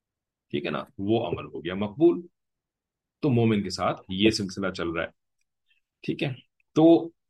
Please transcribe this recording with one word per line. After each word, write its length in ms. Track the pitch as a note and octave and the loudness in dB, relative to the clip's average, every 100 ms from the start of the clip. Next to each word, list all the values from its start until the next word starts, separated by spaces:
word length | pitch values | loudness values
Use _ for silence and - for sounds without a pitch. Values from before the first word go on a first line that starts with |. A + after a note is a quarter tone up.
| _ _ _ _ _ | _ _ _ _ _
ٹھیک 160 | D2 E2 | -8 -6
ہے 40 | |
نا، 140 | C#2+ - - | -8 -10 -8
وہ 280 | G2 A2+ E2 | -2 -2 -2
عمل 180 | D2+ | -6
ہو 200 | D2 - | -8 -12
گیا 100 | E2 | -10
مقبول۔ 460 | F#2+ G#2 C3+ E3+ F3 - _ _ _ _ _ _ _ _ _ | -6 -6 2 2 2 -6 _ _ _ _ _ _ _ _ _
تو 100 | D3+ | 0
مومن 320 | A#2+ A2+ G#2 | 2 2 2
کے 80 | F#2+ | -2
ساتھ 320 | F2+ F2+ - - | -4 -4 -4 -6
یہ 220 | F#2+ G#2+ | 2 2
سلسلہ 400 | G#2+ F#2+ G2 F#2+ | 2 -4 -6 -6
چل 180 | F2+ E2+ | -4 -4
رہا 140 | E2 | -4
ہے۔ 60 | D#2+ - _ _ _ _ _ _ _ _ | -6 -10 _ _ _ _ _ _ _ _
ٹھیک 200 | - - | -8 -4
ہے؟ 120 | D3+ B2 _ _ _ | -6 -6 _ _ _
تو 340 | D#3 E3 E3 - - _ | 4 6 6 2 -12 _